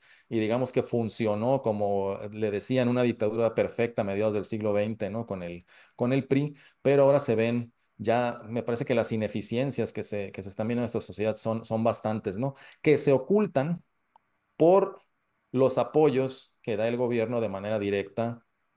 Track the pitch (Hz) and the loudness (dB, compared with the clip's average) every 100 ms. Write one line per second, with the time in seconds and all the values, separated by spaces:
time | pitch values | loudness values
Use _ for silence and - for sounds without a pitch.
0 | _ - - 113 107 120 123 127 120 120 | _ -20 -6 -2 0 0 -2 -2 -2 -2
1 | 113 - 110 104 117 135 117 104 101 101 | -2 -2 -2 0 0 0 0 -2 0 0
2 | 98 98 107 107 107 101 - 127 123 123 | -2 -4 -8 -4 -2 -2 0 0 2 2
3 | 123 117 107 113 113 113 98 - 117 117 | 0 0 -2 0 0 2 0 0 -2 -2
4 | 101 98 107 104 92 113 107 101 104 110 | -2 0 0 -2 -4 -4 0 0 0 -4
5 | 101 110 113 95 87 87 - - - - | -6 -6 -8 -8 -8 -12 -16 -20 -16 -4
6 | 123 139 135 135 151 - - _ 135 139 | 0 0 2 0 0 -6 -20 _ 2 6
7 | 139 139 139 110 113 120 117 _ _ - | 6 4 2 2 2 0 -4 _ _ -6
8 | 107 117 120 120 107 117 - 120 - 120 | 0 0 0 -4 -8 -6 -2 -2 0 0
9 | 110 110 104 110 - 117 139 123 107 - | 0 -2 -4 -4 -4 -2 -2 -2 -4 -6
10 | 101 104 98 - 98 - 110 120 117 117 | -6 -8 -8 -10 -10 -6 -4 -2 -2 -4
11 | - 98 107 107 113 113 113 110 113 107 | -6 -4 -2 -2 -4 -4 -4 0 0 0
12 | 110 110 104 95 135 - - - 156 147 | -2 -4 -4 -4 -6 -8 -16 -2 2 4
13 | 143 131 - 202 208 135 147 175 - _ | 4 2 4 2 2 0 -2 -4 -10 _
14 | _ _ _ _ _ - 160 196 196 - | _ _ _ _ _ 4 6 6 4 -4
15 | _ _ _ _ _ 127 131 131 120 151 | _ _ _ _ _ 2 4 4 2 4
16 | 156 127 131 131 - _ - 104 113 120 | 4 4 0 -4 -18 _ -4 -2 0 0
17 | 123 120 113 120 110 98 104 110 101 101 | 0 0 0 0 -2 -4 -4 -2 0 0
18 | 98 - 117 117 _ _ _ | -2 -4 -4 -6 _ _ _